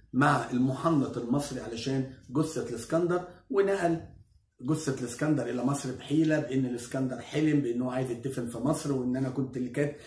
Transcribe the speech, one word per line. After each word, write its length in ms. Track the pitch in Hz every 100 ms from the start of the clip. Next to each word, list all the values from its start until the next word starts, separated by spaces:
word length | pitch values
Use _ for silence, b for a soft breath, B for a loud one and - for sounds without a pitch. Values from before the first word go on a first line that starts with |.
| B
مع 380 | 127 147 139 -
المحنط 680 | 123 131 127 170 151 117 120
المصري 420 | 117 143 - 127
علشان 540 | 117 113 135 135 131 - -
جثة 400 | 131 156 123 117
الإسكندر، 580 | 113 - 165 175 175 - B _
ونقل 520 | 196 196 196 170 160 - - - _ _ _
جثة 380 | 123 156 - 127
الإسكندر 500 | 120 - 151 143 120
إلى 140 | 123
مصر 320 | 127 139 127 -
بحيلة، 440 | - 151 156 151
بإن 260 | 135 135 123
الإسكندر 540 | 117 - 135 131 120
حلم 420 | - 147 156 147
بإنه 300 | 123 120 127
عايز 200 | 127 127
يدفن 360 | 117 127 120 117
في 100 | 117
مصر، 360 | 135 156 147
وإن 220 | 131 123 127
أنا 140 | 135
كنت 280 | 131 127 123
اللي 120 | 123
كاتب، 260 | 143 143 -